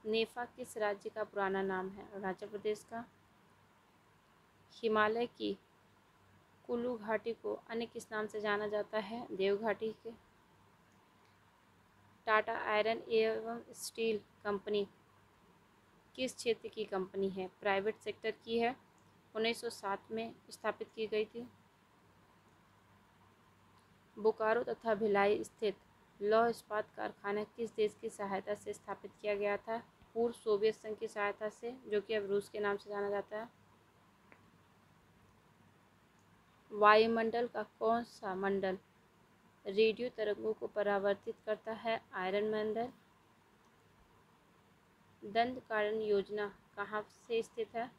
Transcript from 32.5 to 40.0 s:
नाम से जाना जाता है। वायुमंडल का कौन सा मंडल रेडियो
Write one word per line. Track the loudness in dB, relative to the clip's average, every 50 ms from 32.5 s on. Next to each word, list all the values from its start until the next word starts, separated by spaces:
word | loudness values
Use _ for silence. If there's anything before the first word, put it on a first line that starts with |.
| -6 -2
नाम | 0 0 0
से | -2 -4 -6
जाना | -4 -2 0 0
जाता | 0 -2 -2 -4 -8 -10
है। | -10 -10 _ -20 -20 -20 -20 -20 -20 _ _ -20 -20 -20 _ _ _ -20 -20 -20 -20 -20 -20 -20 _ _ _ _ _ _ -20 _ _ _ _ _ -20 -20 _ _ _ -20 _ _ -20 -20 _ _ _ _ _ _ _ _ _ _ _ _ -20 -20 _ _ _ _ _ -10
वायुमंडल | 2 8 10 10 10 10 8 6 4 2 2 2 2 0 -2 0
का | -2 -6
कौन | -6 -6 _ 0 2 2 2 2 0
सा | -6 -14 -10 -6 -6 -4
मंडल | 0 0 2 2 2 0 0 -2 -4 -8 _ _ -20 _ _ _ _ -20 _ -20 _ _ -20 -20 _ _
रेडियो | -2 4 6 6 6 4 2